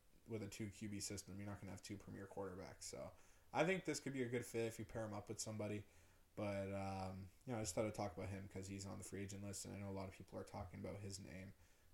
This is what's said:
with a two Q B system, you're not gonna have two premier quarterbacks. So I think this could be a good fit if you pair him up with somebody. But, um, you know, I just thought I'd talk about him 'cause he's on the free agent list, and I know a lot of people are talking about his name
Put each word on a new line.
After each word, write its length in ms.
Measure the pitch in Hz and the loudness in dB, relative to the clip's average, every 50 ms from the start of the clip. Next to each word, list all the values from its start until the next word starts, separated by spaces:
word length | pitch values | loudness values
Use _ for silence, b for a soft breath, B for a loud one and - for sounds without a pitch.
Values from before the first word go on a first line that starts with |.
| - - - - - | -18 -20 -20 -16 -6
with 140 | - 113 104 | -2 -2 0
a 60 | 101 | 0
two 200 | 98 - - 113 | -2 -2 -2 -2
Q 220 | 101 - - 110 104 | -2 -2 -2 -2 -2
B 100 | 101 98 | 0 0
system, 360 | - - 104 92 - - 92 | 0 0 -2 -4 -4 -6 -6
you're 80 | 101 101 | -4 -2
not 160 | 104 101 - | -2 -4 -4
gonna 100 | 104 92 | -4 -6
have 120 | 98 95 - | -6 -6 -6
two 140 | - 104 | -6 -6
premier 300 | 98 - - 101 98 98 - - | -6 -6 -6 -6 -6 -6 -4 -2
quarterbacks. 540 | - 98 95 90 95 - 67 - - - - | -2 -2 -2 -2 -4 -4 -6 -6 -8 -6 -4
So 80 | - - 67 - B B B B B B B B - | -4 -4 -4 -4 B B B B B B B B 6
I 100 | 127 156 | 8 8
think 220 | 175 190 175 - | 8 8 6 4
this 140 | 156 143 - | 2 2 2
could 140 | - 131 139 | 2 2 2
be 100 | 131 123 | 4 4
a 40 | |
good 180 | 117 127 120 117 | 4 4 2 2
fit 200 | - - 113 113 | 2 4 4 4
if 140 | 113 - - | 4 2 0
you 60 | 110 | -4
pair 180 | - - 117 110 | -2 0 0 0
him 100 | 104 101 | 0 0
up 160 | 101 - - | -2 -2 -2
with 100 | 107 - | -2 -2
somebody. 440 | - 113 110 107 107 104 104 104 - B B B B B B B B B - | -2 0 0 2 2 2 2 0 -2 B B B B B B B B B -2
But, 380 | - 104 101 101 98 98 98 98 | 0 2 2 4 2 2 2 2
um, 560 | 98 98 95 95 95 95 95 98 95 98 92 - - - | 2 2 2 2 2 2 0 0 -2 -6 -8 -10 -8 -4
you 80 | 131 123 | 0 2
know, 60 | 110 | 2
I 20 | |
just 140 | 110 104 - | 2 4 4
thought 100 | 123 110 | 4 4
I'd 80 | 107 107 | 4 4
talk 240 | - 104 101 - | 2 2 0 0
about 120 | 95 92 92 | -2 -2 -2
him 200 | 98 95 98 98 | -2 -2 -4 -4
'cause 160 | - 95 95 | -4 -4 -2
he's 200 | 98 101 98 98 | -2 -2 -2 -2
on 100 | 98 98 | -4 -4
the 60 | 98 - | -4 -4
free 180 | - 98 95 | -4 -2 -2
agent 220 | 101 101 101 98 101 | -2 -2 -4 -4 -4
list, 200 | 101 98 - - | -4 -4 -4 -4
and 100 | 98 98 | -4 -4
I 20 | |
know 140 | 98 101 98 | -2 -2 -2
a 20 | 95 | -2
lot 140 | 95 95 | -2 -2
of 60 | 95 - | -4 -4
people 220 | - 98 - 92 95 | -8 -10 -8 -6 -6
are 40 | 95 | -6
talking 360 | - - 101 101 92 - 98 | -4 -4 -4 -4 -4 -4 -4
about 180 | 98 - - | -4 -2 -2
his 220 | 101 101 98 98 95 | -2 -4 -4 -4 -4
name 340 | - - 80 92 95 - - B B B B B B B | -6 -6 -6 -6 -8 -8 -10 B B B B B B B